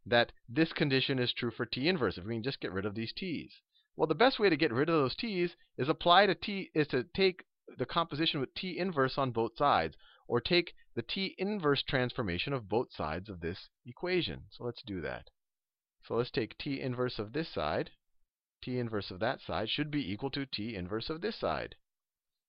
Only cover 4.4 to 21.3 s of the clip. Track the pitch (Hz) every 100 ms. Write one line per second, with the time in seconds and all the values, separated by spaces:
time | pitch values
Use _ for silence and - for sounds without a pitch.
4.4 | 202 147 156 117 160 165 127 - 233 185
5.4 | 175 - - - 131 151 175 175 202 -
6.4 | - 196 - 160 143 131 117 - 190 180
7.4 | - _ - - 165 170 165 147 160 147
8.4 | 127 - 190 170 185 147 131 - 131 113
9.4 | 113 - 143 101 80 - - _ - 120
10.4 | - 175 175 - _ - - 196 190 -
11.4 | 196 214 147 139 - 135 123 - 104 87
12.4 | 139 135 98 110 131 - 156 156 104 87
13.4 | 82 - - _ 131 - 175 180 135 65
14.4 | - - 120 - - 92 71 60 - _
15.4 | _ _ _ _ _ _ - 113 120 -
16.4 | 110 - 147 139 135 123 123 - 107 139
17.4 | 170 - 76 101 165 - _ _ _ _
18.4 | _ _ - 123 117 107 - 92 113 147
19.4 | - 87 113 - 151 147 98 104 139 143
20.4 | 135 - 110 101 87 107 113 160 202